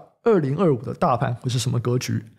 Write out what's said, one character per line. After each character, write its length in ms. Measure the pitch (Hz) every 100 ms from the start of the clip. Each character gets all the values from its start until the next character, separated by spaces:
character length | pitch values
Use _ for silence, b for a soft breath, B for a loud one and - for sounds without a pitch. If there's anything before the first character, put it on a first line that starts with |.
| - _
二 160 | - 208
零 200 | 143 147
二 160 | 190
五 80 | 123
的 100 | -
大 220 | 123 175 120
盘 180 | 127 120
会 120 | 131
是 100 | 120
什 120 | 120
么 80 | 120
格 200 | 117 123
局。 260 | - 110 110